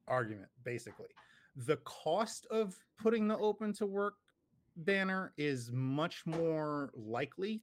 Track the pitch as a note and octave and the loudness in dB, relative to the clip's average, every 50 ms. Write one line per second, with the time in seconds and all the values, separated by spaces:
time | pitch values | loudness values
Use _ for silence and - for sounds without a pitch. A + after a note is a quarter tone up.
0 | _ - B2+ B2+ B2 G#2+ A2 G2+ F#2+ - _ - B2 B2 A#2+ A#2+ - A2 - - | _ 0 2 2 2 0 -2 -8 -12 -16 _ -10 -6 -6 -6 -6 -6 -10 -14 -14
1 | - - - - - - - - - _ - C#3 A#2+ B2 D3+ B2+ - - - - | -16 -16 -18 -20 -20 -20 -20 -20 -20 _ -12 -4 0 0 0 0 -2 -8 -10 -6
2 | - D#3 D#3+ G3 A3+ A3 - - - - A3 A3 A3 G3 F#3 - - _ _ - | -2 0 2 2 0 0 -4 -10 -8 -2 0 0 0 0 -2 -10 -16 _ _ 0
3 | - A3 A3+ A#3 G#3+ G#3+ G#3+ - G#3 G#3+ G#3 - A3 G#3+ G3+ - G#3+ G3+ G3 G3 | 2 2 4 4 4 2 2 4 4 2 2 2 0 -2 -2 0 -2 -2 0 0
4 | G3+ G#3 - _ _ _ _ _ _ _ _ _ _ _ - F3 D#3 F3+ G3 G3 | 0 -2 -2 _ _ _ _ _ _ _ _ _ _ _ -14 -4 0 2 2 4
5 | F#3+ F#3+ F#3+ F#3+ F#3 - - - D3 D3 C#3 B2+ A#2 A#2+ A#2+ B2+ C3 C3 C3+ C#3+ | 4 2 0 0 -2 -4 -4 0 0 2 2 0 -2 -2 0 0 2 2 2 2
6 | D#3+ E3+ - - - E3+ D#3+ E3 E3 E3 D#3+ D#3 D3+ D3+ D3 D3 C#3+ - - - | 2 0 -2 -4 -4 -2 0 2 2 2 2 2 0 0 0 -2 -2 -4 -6 -10
7 | G#2+ G#2+ A2+ A#2 C#3 C3 - - F#3+ G#3 A3 A3 | -6 -4 -2 -2 -2 -2 -4 -4 -4 -2 -2 -4